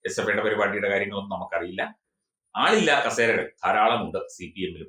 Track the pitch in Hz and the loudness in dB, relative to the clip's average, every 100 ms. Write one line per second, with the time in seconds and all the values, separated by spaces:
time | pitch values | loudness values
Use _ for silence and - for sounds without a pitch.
0 | 104 110 101 104 107 104 101 104 101 98 | -4 -2 0 0 0 2 0 0 0 0
1 | 101 101 98 92 - 95 87 92 220 - | -2 -6 -8 -8 -6 -6 -6 -6 -8 -10
2 | _ _ _ _ _ 107 151 214 160 139 | _ _ _ _ _ 0 2 4 4 4
3 | 113 113 117 98 - _ 90 107 113 117 | 2 2 2 2 -2 _ 0 4 4 2
4 | 98 95 - - 90 95 87 82 | -2 -6 -8 -14 -14 -6 -8 -8